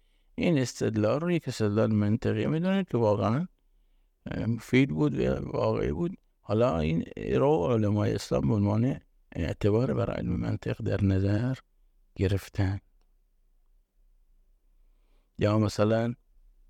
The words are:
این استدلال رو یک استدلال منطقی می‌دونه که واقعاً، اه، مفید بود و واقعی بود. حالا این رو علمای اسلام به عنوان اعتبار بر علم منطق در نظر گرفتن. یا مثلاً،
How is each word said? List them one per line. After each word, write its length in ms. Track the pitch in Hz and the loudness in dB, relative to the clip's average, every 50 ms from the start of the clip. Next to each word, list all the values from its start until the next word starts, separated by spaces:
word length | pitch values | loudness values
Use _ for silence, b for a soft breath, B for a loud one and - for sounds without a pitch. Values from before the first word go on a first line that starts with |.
| _ _ _ _ _ _ _ | _ _ _ _ _ _ _
این 220 | - 170 175 165 | -2 0 2 2
استدلال 640 | 139 127 120 - - 120 117 110 110 104 107 120 147 | 2 0 -2 -4 -2 -2 -2 0 2 2 2 0 0
رو 120 | 165 175 | 0 0
یک 160 | 175 156 - | -2 -2 -2
استدلال 460 | 131 - - 110 104 104 110 110 110 110 | -4 -4 -2 -2 0 2 2 2 2 2
منطقی 520 | 104 104 101 107 117 - 107 107 110 107 | 2 2 2 0 0 0 -2 0 0 0
می‌دونه 380 | - 147 160 175 190 190 196 185 | -2 -2 -2 0 0 0 0 0
که 140 | - - | -2 0
واقعاً، 500 | 120 117 107 104 107 104 101 113 143 180 - _ _ _ _ _ _ _ _ _ _ _ _ _ _ _ | 2 2 2 2 2 2 0 0 0 -2 -6 _ _ _ _ _ _ _ _ _ _ _ _ _ _ _
اه، 200 | - - 107 107 | -8 -6 -4 -2
مفید 440 | 107 117 113 - - - 127 139 139 | -2 -2 -4 -2 0 2 2 2 2
بود 300 | 151 156 151 147 - 135 | 2 0 0 0 0 0
و 320 | 120 127 131 135 143 - | 0 0 0 -2 -4 -6
واقعی 400 | - 117 117 110 110 110 107 120 | -4 -2 0 0 0 0 -2 -2
بود. 260 | - - 170 175 190 - _ _ _ _ | -2 -2 -4 -4 -6 -10 _ _ _ _
حالا 380 | _ - 107 110 117 131 156 165 | _ -2 0 2 2 2 2 0
این 260 | 156 156 160 165 - - - - - 53 65 | 0 0 0 -2 -4 -6 -8 -8 -4 -2 0
رو 320 | 131 131 143 156 165 170 | 2 2 2 2 2 2
علمای 460 | 143 120 113 104 101 104 104 104 107 110 | 2 2 2 2 2 2 2 0 0 -2
اسلام 340 | 101 - - - 123 - | -4 -4 -2 -2 0 0
به 60 | - 117 | 0 2
عنوان 460 | 104 101 101 107 113 120 135 143 - - _ _ _ _ _ | 2 2 2 2 2 0 0 -2 -4 -10 _ _ _ _ _
اعتبار 640 | - - 85 - - - - 101 101 113 127 147 135 | -6 -4 -4 -4 -2 0 0 2 2 2 2 0 0
بر 180 | 120 107 - | -2 -2 -4
علم 200 | - - 120 117 | -4 -4 -4 -2
منطق 500 | 117 117 113 110 107 - - 113 117 - | -2 -2 -2 -4 -4 -4 -4 -6 -6 -4
در 220 | 117 101 101 98 104 | -2 -2 0 2 2
نظر 540 | 95 98 95 98 98 104 107 120 127 131 - - _ _ _ _ _ _ _ _ _ _ | 2 2 2 2 0 0 0 0 -2 -4 -6 -10 _ _ _ _ _ _ _ _ _ _
گرفتن. 640 | - 101 92 101 92 - - - - 101 95 98 98 - _ _ _ _ _ _ _ _ _ _ _ _ _ _ _ _ _ _ _ _ _ _ _ _ _ _ _ _ _ _ _ _ _ _ _ _ _ _ _ _ _ _ _ _ _ _ _ _ _ _ | -2 0 0 0 -2 -4 -4 -4 -2 -2 0 -2 -4 -8 _ _ _ _ _ _ _ _ _ _ _ _ _ _ _ _ _ _ _ _ _ _ _ _ _ _ _ _ _ _ _ _ _ _ _ _ _ _ _ _ _ _ _ _ _ _ _ _ _ _
یا 220 | - - 104 107 110 | -2 0 2 4 2
مثلاً، 540 | 107 101 - - 104 107 113 113 117 120 123 - _ _ _ - - - _ _ _ | 2 2 2 2 2 2 2 2 0 -2 -4 -8 _ _ _ -20 -20 -20 _ _ _